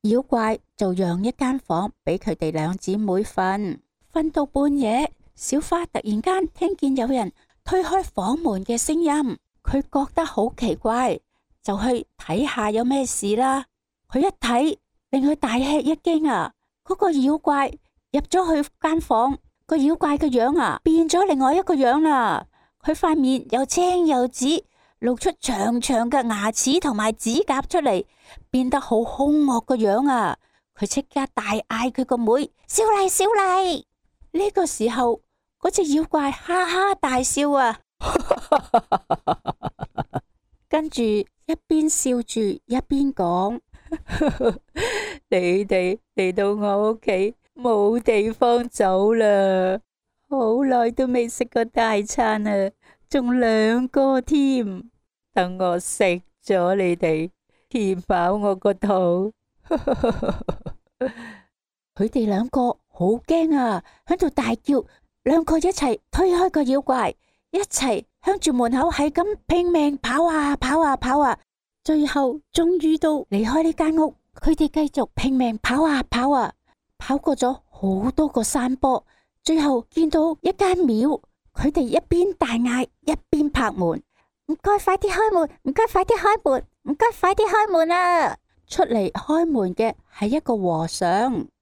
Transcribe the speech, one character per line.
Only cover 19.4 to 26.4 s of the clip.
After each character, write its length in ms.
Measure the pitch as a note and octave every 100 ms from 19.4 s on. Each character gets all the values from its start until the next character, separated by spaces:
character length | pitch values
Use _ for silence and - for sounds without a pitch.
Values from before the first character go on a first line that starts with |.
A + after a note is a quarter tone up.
| _ _ -
個 100 | D#4
妖 180 | C#4
怪 240 | E4 F4 C#4+
嘅 100 | D#4
樣 300 | B3 A#3+ D#4
啊， 200 | A3 C3+
變 260 | - D#4+ E4
咗 160 | F4
另 140 | F#4+ C#4
外 160 | C4
一 80 | E4
個 120 | F#4+
樣 260 | D#4 C4 C#4
啦。 460 | D#4 C4+ A3 D#3+ - _ _ _
佢 100 | -
塊 240 | D#4 F4 D#4
面 300 | B3+ C4 -
又 140 | A#3+
青 420 | C4+ - F4+ F4+ E4
又 200 | C4 B3
紫， 380 | - B3+ E4 - _ _ _
露 160 | A#3
出 160 | A#3+ F#4+ -
長 400 | - G#3 G#3+ A#3+
長 300 | A#3 A#3+ A#3+
嘅 180 | C#4 A#3+
牙 220 | G#3